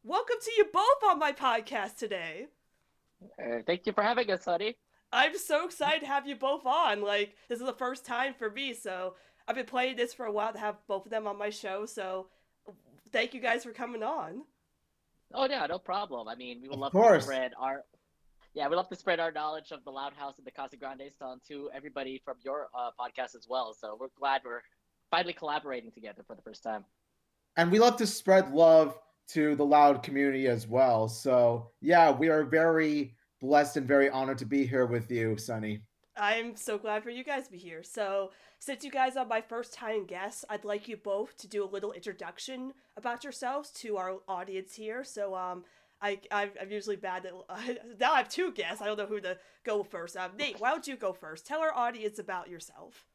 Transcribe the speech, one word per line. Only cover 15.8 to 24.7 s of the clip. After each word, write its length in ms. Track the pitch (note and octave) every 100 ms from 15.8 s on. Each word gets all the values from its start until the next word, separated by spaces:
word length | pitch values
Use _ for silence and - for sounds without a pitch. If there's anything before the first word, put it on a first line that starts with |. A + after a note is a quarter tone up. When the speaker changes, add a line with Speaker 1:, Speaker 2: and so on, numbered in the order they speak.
| - F#3+ G3+ B2 A2
Speaker 2:
I 60 |
mean, 260 | A#2+ B2 A#2+
we 60 | C3
would 80 | C#3
Speaker 3:
Of 40 |
Speaker 2:
love 120 | C#3
Speaker 3:
course. 320 | F#3 A3+ E3
Speaker 2:
to 60 | C3
spread 220 | C3 B2+ -
our, 240 | C3 C#3 - _ _ _ _ _ _
yeah, 140 | D3 C#3+
we 80 | E3+
love 120 | F3+
to 80 | F3+
spread 240 | - E3
our 120 | E3
knowledge 380 | D3+ D3+ D#3 D3+
of 140 | D3+
the 60 | C#3+
Loud 240 | C3+ C#3
House 240 | C#3 C#3 C3+
and 80 | B2+
the 40 |
Casa 280 | - C3+ C3
Grandes 420 | C3+ C3 C#3 _
on 200 | C3 B2+ _
to 200 | C#3+ D3
everybody 480 | C#3 D3 C#3 C3 C3
from 120 | - B2
your, 260 | C3 D3 -
uh, 160 | B2 A#2+ -
podcast 360 | B2 - B2
as 120 | A#2 A2+
well, 280 | B2+ A2+ G#2+
so 200 | A2 A2
we're 80 | C3 _
glad 220 | C3+ C#3 B2
we're 160 | A#2+ -